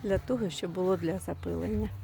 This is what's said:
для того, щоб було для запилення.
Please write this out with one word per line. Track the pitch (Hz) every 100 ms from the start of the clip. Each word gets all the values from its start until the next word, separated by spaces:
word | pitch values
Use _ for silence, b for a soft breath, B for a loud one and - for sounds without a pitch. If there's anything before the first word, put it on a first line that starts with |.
для | 202 190
того, | - 247 208
щоб | - 180
було | 175 185 190
для | 165 180
запилення. | - 165 - 170 202 214 214 -